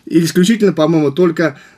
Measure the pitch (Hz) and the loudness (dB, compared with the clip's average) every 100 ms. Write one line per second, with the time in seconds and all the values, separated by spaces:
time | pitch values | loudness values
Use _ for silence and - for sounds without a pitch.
0 | - 165 165 180 180 220 196 160 151 160 | -2 0 0 0 0 2 0 0 0 0
1 | 143 143 180 165 156 135 - | 0 0 -2 0 -4 -6 -20